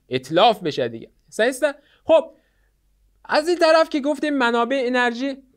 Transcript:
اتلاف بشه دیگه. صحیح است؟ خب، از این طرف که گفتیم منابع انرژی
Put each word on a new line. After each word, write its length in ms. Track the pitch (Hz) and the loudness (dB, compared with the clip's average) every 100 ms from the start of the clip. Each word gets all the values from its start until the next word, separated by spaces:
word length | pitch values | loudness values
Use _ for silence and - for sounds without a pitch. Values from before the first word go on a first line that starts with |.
| - | -8
اتلاف 540 | 127 127 160 233 202 | -8 -2 2 4 2
بشه 240 | 170 - 120 | -2 -4 -6
دیگه. 220 | 113 - _ _ | -8 -18 _ _
صحیح 200 | - 233 | -4 -2
است؟ 160 | 277 302 285 _ _ | -2 -4 -6 _ _
خب، 280 | - 320 294 - _ _ _ _ _ _ _ _ - | 2 2 2 -8 _ _ _ _ _ _ _ _ -4
از 220 | 262 311 | -2 0
این 100 | 349 | 2
طرف 320 | 330 320 320 | 4 4 2
که 100 | 311 | -2
گفتیم 340 | 269 294 302 | -4 -2 -2
منابع 500 | 285 240 240 233 269 240 | -2 0 0 0 -2 -2
انرژی 520 | 254 247 233 269 269 _ | 0 -2 -2 -6 -8 _